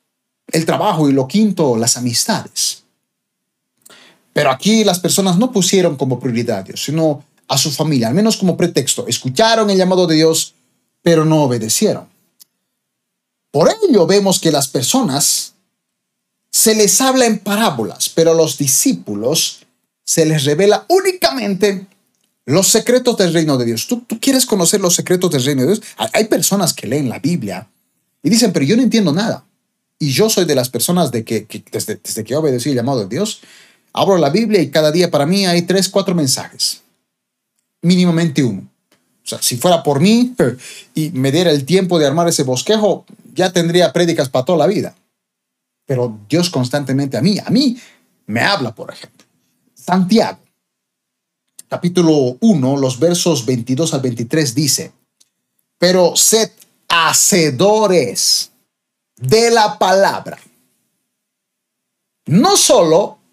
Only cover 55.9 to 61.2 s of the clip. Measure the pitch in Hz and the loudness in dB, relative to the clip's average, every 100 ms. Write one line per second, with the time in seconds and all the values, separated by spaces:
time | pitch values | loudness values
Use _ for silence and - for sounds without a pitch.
55.9 | 185 170 - - 220 208 _ _ _ - | 4 2 2 0 2 0 _ _ _ -4
56.9 | 170 160 143 - 180 156 123 196 214 208 | 0 0 0 0 2 2 2 2 2 2
57.9 | 175 117 - - - - _ _ _ _ | 2 0 -2 0 0 -2 _ _ _ _
58.9 | _ _ - 127 220 233 233 208 - 190 | _ _ -10 0 2 4 4 2 0 2
59.9 | 190 185 110 - - _ _ _ _ _ | 4 2 0 -8 -16 _ _ _ _ _
60.9 | _ _ _ | _ _ _